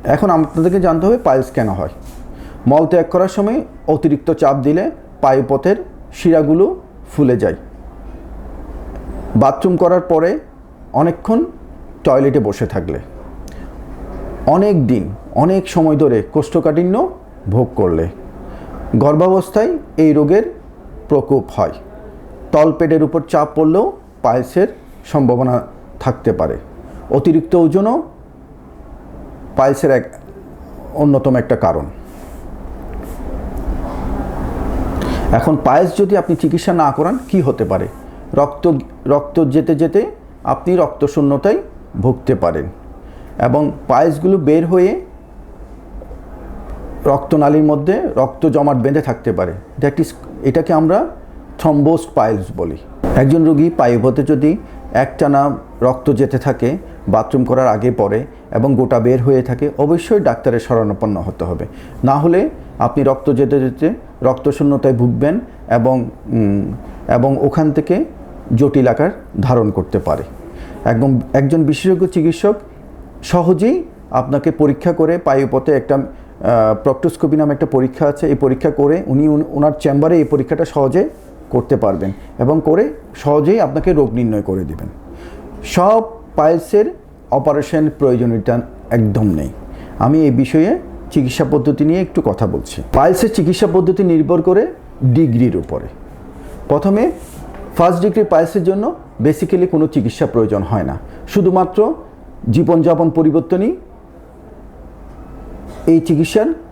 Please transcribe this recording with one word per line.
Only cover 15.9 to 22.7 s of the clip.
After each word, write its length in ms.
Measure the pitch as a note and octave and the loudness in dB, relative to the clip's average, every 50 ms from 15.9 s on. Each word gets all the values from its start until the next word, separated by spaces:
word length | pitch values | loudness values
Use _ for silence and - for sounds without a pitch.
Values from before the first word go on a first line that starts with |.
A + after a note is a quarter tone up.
| D3+ | 4
ধরে 260 | C#3+ D#3 C#3 A#2+ A2 - - | 4 4 4 4 2 0 0
কোষ্ঠকাঠিন্য 760 | - D3+ C#3+ - - E3+ C#3 D#3 D3+ E3 F3 F3+ F#3+ A#3+ F4 F#4 - - - - - - - G2 | -2 -2 -2 0 -2 0 0 2 2 2 0 2 2 0 0 -2 -4 -12 -20 -20 -20 -12 -6 -2
ভোগ 180 | F#2+ A#2+ B2 B2 - | 0 0 0 0 0
করলে, 320 | - G2+ F2 E2 D#2+ E2 F2 - - - - - - - - - - - - - - - - - | 0 2 2 2 0 0 -2 -6 -12 -18 -16 -16 -16 -16 -16 -16 -16 -16 -14 -14 -12 -8 -2 0
গর্ভাবস্থায় 840 | A#2 B2+ D3 D3+ D#3 F3+ F#3 F#3 F#3+ F#3 - - G#3 A3 F#4 F4 D4+ - - - | 2 4 4 4 4 4 4 4 2 0 0 0 0 0 0 -2 -4 -8 -8 0
এই 160 | - D#3+ D#3 | 2 4 4
রোগের 420 | D3+ D3+ D3 D3 F3+ G#3 A3+ - - - - - - - - - - - - - | 6 4 4 4 4 2 2 0 -8 -14 -20 -20 -20 -20 -20 -20 -20 -18 -4 0
প্রকোপ 360 | D3 C#3 D3 - C#3 C3 F#2+ - | 0 0 2 2 0 0 0 -2
হয়। 240 | - - F#2+ D#2+ - - - - - - - - - - - - - - - - | -2 -2 -2 -2 -2 -10 -18 -20 -20 -20 -20 -20 -20 -20 -20 -20 -20 -18 -6 0
তলপেটের 500 | - D3+ D3+ D#3+ | 2 4 4 4